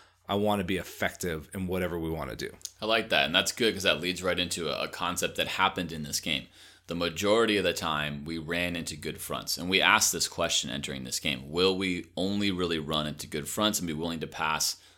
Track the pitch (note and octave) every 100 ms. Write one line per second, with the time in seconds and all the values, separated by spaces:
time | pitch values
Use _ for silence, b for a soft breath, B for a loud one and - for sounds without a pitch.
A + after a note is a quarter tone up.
0 | b b - G2+ G#2 G#2 F#2 F#2 - -
1 | G2 - F2+ D#2+ D2 G2 F#2 F#2 F2+ E2+
2 | D#2+ D#2 C#2+ A1+ B1 - - - G#2+ A2+
3 | - D#2+ C#2+ F2+ G2+ - A2+ F#2+ F#2 D2+
4 | F2 F2+ F2+ F2+ F2 F2+ D#2 C2 D#2 -
5 | F2+ F2+ E2+ - D#2+ - F#2+ F#2+ E2+ D#2+
6 | D2 C#2+ F2 C#2+ - B B B B E2+
7 | F2 D#2+ G2+ A2 A2+ G#2 F2+ E2+ E2+ D2+
8 | D2 D2 D2 E2 D#2 E2+ F2 E2+ D#2+ D2+
9 | D#2 - - C2+ - - E2+ F#2+ E2 G#2+
10 | - E2+ - - E2 - C#2+ C2+ C#2+ C2+
11 | B1+ - D#2+ C2 C2+ D#2+ F#2+ F#2+ F#2+ F2
12 | - - F#2+ G2+ G2+ F2+ F2 E2 D2 D#2
13 | D2+ D2 - D#2 C#2+ - G#2+ G#2 F2 D2+
14 | E2 E2 D2+ - D#2+ D#2 - - b